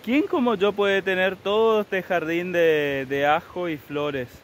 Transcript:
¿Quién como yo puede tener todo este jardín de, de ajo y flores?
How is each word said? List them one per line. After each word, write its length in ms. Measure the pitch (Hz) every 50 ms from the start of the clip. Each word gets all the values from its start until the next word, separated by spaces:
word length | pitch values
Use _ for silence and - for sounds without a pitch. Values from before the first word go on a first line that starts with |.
| -
¿Quién 200 | 214 247 294 359
como 300 | 392 - 330 247 240 226
yo 160 | 170 190 208
puede 280 | 196 202 202 196 196 196
tener 360 | 185 196 190 185 185 190 190
todo 460 | - - 190 208 220 226 226 220 214
este 200 | 208 - - 190
jardín 480 | 175 - 190 170 160 156 165 170 180 185
de, 560 | 175 175 165 165 156 151 147 143 139 135 135 131
de 160 | 139 139 143
ajo 440 | 147 151 165 - - - 180 180 175
y 80 | 160
flores? 520 | 143 - - 143 147 147 147 139 135 123 120 - -